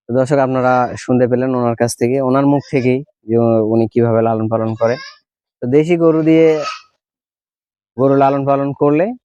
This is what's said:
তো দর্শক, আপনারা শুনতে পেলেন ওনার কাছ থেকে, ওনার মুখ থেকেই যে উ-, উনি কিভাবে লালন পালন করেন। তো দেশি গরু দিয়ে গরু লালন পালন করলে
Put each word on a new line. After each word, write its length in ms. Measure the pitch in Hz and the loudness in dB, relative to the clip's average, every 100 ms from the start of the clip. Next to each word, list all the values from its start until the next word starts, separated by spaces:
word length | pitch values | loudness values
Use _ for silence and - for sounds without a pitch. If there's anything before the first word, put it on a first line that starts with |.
তো 100 | _ | _
দর্শক, 260 | 120 131 143 | -4 0 0
আপনারা 340 | 131 131 127 127 123 110 | 0 0 0 0 -2 -6
শুনতে 280 | - 127 123 | -2 0 2
পেলেন 240 | 123 131 | 0 -2
ওনার 220 | 127 120 113 | -2 -2 0
কাছ 160 | 120 | -2
থেকে, 220 | - 120 135 | -2 -2 -2
ওনার 260 | 131 135 139 | 0 0 2
মুখ 160 | 143 - | 0 -2
থেকেই 280 | 139 123 127 143 _ | -2 0 -2 -4 _
যে 120 | 107 117 | -2 0
উ-, 260 | 117 113 110 | 2 2 0
উনি 180 | 113 110 | 0 0
কিভাবে 320 | - 117 113 | 0 0 2
লালন 240 | 113 113 110 | 0 -2 -2
পালন 220 | 110 113 | -4 -4
করেন। 240 | 110 113 123 - - _ _ _ _ | -2 -2 -4 -10 -20 _ _ _ _
তো 20 | 123 | 0
দেশি 280 | 139 156 175 | 0 2 2
গরু 240 | 165 160 | 2 2
দিয়ে 240 | 156 160 160 156 143 - _ _ _ _ _ _ _ _ _ _ _ - | 2 4 4 2 -4 -12 _ _ _ _ _ _ _ _ _ _ _ -2
গরু 180 | 135 139 | 2 4
লালন 260 | 139 139 | 2 0
পালন 240 | 139 139 139 | -2 -2 -2
করলে 340 | 139 147 151 190 247 | -2 0 0 -2 -6